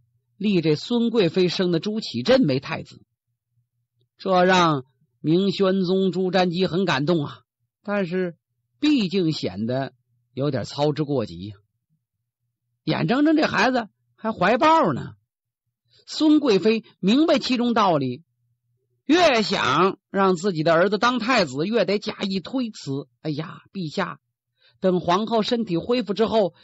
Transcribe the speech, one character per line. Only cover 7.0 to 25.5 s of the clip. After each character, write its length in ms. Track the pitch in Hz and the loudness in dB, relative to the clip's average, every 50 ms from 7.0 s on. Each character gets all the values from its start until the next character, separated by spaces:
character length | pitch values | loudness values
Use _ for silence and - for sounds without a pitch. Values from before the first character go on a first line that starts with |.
| 147 | 0
动 200 | 147 180 160 139 | 0 0 0 -2
啊。 140 | 120 - - _ _ _ _ _ _ _ _ _ | -4 -8 -14 _ _ _ _ _ _ _ _ _
但 240 | - 202 208 190 | -6 -4 -4 -4
是 300 | 160 175 185 185 175 165 _ _ _ _ _ _ _ _ _ | -4 -4 -4 -4 -6 -8 _ _ _ _ _ _ _ _ _
毕 300 | - 302 302 254 202 165 | 0 2 2 2 0 0
竟 240 | 160 196 175 160 151 | 0 0 0 0 -2
显 340 | - - 104 90 98 110 | -2 -4 -6 -6 -4 -4
得 260 | 113 127 135 139 - - _ _ _ _ _ _ _ _ | -4 -2 -4 -4 -6 -10 _ _ _ _ _ _ _ _
有 200 | 123 135 147 135 | -4 -2 -2 -2
点 100 | 117 98 | -4 -6
操 280 | - - 143 147 151 143 | -6 -4 -2 0 0 0
之 100 | 139 156 | -2 -2
过 240 | 135 143 131 107 | -2 -2 -2 -4
急 220 | - 85 85 92 104 | -4 -8 -12 -12 -14
呀， 80 | 104 - _ _ _ _ _ _ _ _ _ _ _ _ _ _ _ _ _ _ _ _ _ _ _ _ _ | -14 -16 _ _ _ _ _ _ _ _ _ _ _ _ _ _ _ _ _ _ _ _ _ _ _ _ _
眼 240 | 156 151 131 147 160 | -4 -2 -2 -2 0
睁 160 | 226 277 294 | 0 2 2
睁 120 | 320 320 | 2 2
这 100 | 294 269 | 2 0
孩 260 | 190 - - 208 254 254 | 0 0 0 0 0 0
子 160 | 240 226 - _ _ _ _ _ | -2 -4 -8 _ _ _ _ _
还 160 | _ - 220 | _ -8 -8
怀 260 | 220 - 175 190 240 | -4 0 2 2 2
抱 360 | 254 320 311 320 330 277 185 131 | 4 4 4 4 4 4 2 0
呢。 220 | - - - - - _ _ _ _ _ _ _ _ _ _ _ _ _ _ _ _ _ | -4 -6 -12 -14 -20 _ _ _ _ _ _ _ _ _ _ _ _ _ _ _ _ _
孙 320 | - - - 294 311 302 302 | -12 -4 0 2 4 4 4
贵 220 | 285 269 196 190 | 4 4 2 2
妃 240 | 175 220 226 220 - - _ _ | 4 2 0 0 -2 -8 _ _
明 260 | - 185 226 277 320 | 0 2 2 4 4
白 140 | 349 311 254 | 4 2 2
其 160 | - - 254 | 0 0 -2
中 180 | 240 240 240 226 | 0 0 0 0
道 240 | 226 208 190 165 147 | 2 2 2 2 2
理， 240 | 135 127 123 156 - _ _ _ _ _ _ _ _ _ _ _ _ _ _ _ _ | 0 -2 -6 -8 -14 _ _ _ _ _ _ _ _ _ _ _ _ _ _ _ _
越 380 | - 294 359 349 311 254 226 208 | 2 4 4 4 4 4 2 0
想 560 | 156 190 - 107 117 131 151 180 196 - - _ _ | 0 -2 -2 0 0 2 2 2 2 0 -4 _ _
让 260 | - 196 196 190 185 | -2 0 2 2 2
自 160 | 156 175 208 180 | 0 -2 -2 -2
己 100 | 156 151 | 0 2
的 120 | 165 165 | 4 4
儿 160 | 160 180 202 | 4 4 2
子 60 | 202 | 2
当 220 | 196 240 240 254 240 | 0 0 0 0 0
太 260 | 202 226 262 233 180 | -2 0 0 0 0
子， 220 | 135 127 139 165 | 0 -2 -4 -4
越 180 | 202 226 233 185 | -2 0 0 0
得 140 | 165 196 214 | 0 -2 -2
假 200 | - 214 - - | -4 -6 -6 -6
意 180 | 202 196 190 190 | -6 -4 -4 -6
推 320 | - - - 269 254 220 | -6 -4 -6 -6 -6 -6
辞。 380 | 220 - - 147 135 139 147 - _ _ - | -8 -10 -8 -8 -8 -8 -8 -12 _ _ -8
“哎 80 | 160 | -8
呀， 320 | 151 135 160 - - - - _ - | -6 -6 -8 -10 -14 -18 -20 _ -10
陛 200 | 196 175 151 - | -10 -8 -6 -6
下， 280 | 196 180 - 143 - _ _ _ _ _ _ _ _ _ _ _ _ | -6 -6 -6 -8 -12 _ _ _ _ _ _ _ _ _ _ _ _
等 220 | - 185 180 180 | -2 0 0 0
皇 260 | 160 175 175 196 220 | 0 0 0 0 0
后 160 | - 233 226 202 | 0 -2 -2 0
身 220 | - | 0